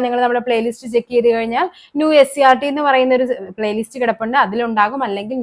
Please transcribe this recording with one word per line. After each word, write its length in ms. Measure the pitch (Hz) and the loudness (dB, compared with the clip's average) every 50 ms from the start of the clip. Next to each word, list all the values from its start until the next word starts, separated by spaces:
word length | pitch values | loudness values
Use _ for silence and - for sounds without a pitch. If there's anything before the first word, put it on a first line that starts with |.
| 247 | 4
നിങ്ങൾ 160 | 247 240 247 | 2 0 0
നമ്മുടെ 200 | 247 240 240 240 | 0 0 0 -2
പ്ലേലിസ്റ്റ് 480 | 233 247 240 226 226 240 226 - - 240 | -2 0 -2 0 -2 -4 -6 -8 -8 -2
ചെക്ക് 240 | 226 240 233 - 247 | -2 -2 -2 0 0
ചെയ്ത് 160 | 240 226 233 | 2 2 2
കഴിഞ്ഞാൽ 420 | 226 226 226 226 233 262 349 359 - - - - - | 2 0 -2 -2 -2 -2 -2 -4 -6 -12 -18 -10 -4
ന്യൂ 120 | 285 311 311 311 | -2 0 4 6
എസ് 220 | 294 269 269 - | 6 4 4 4
സി 60 | 294 | 2
ആർ 160 | 277 262 262 240 | 4 4 4 4
ടി 80 | 285 | 2
എന്ന് 160 | 285 277 302 294 | -4 -4 -2 0
പറയുന്ന 320 | 285 269 262 254 254 262 | 2 2 2 2 2 2
ഒരു 120 | 247 262 240 247 - 196 185 185 - | 2 0 0 -4 -6 -8 -14 -10 -6
പ്ലേലിസ്റ്റ് 420 | 214 214 233 226 220 - - 262 | -4 -4 -4 -4 -6 -6 -6 -4
കിടപ്പുണ്ട്, 380 | 196 233 220 - 226 220 247 277 | -2 -2 -2 -2 -4 -2 0 0
അതിലുണ്ടാകും. 680 | 247 185 202 233 240 233 226 214 208 214 240 269 262 | 0 0 0 -4 -4 -2 0 0 0 0 0 -4 -4
അല്ലെങ്കിൽ 340 | 220 196 202 202 214 262 262 | -4 -4 -6 -6 -6 -6 -6